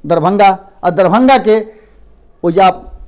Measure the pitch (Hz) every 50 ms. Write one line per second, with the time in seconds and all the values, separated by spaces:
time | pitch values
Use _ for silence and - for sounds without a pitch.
0 | - 147 170 165 151 180 202 202 208 196 190 190 - - _ _ - 180 170 170
1 | 190 175 160 233 254 262 269 240 - 214 214 220 214 - - - _ _ _ _
2 | - - _ _ _ _ _ _ - 175 165 185 190 185 180 - - - - -
3 | -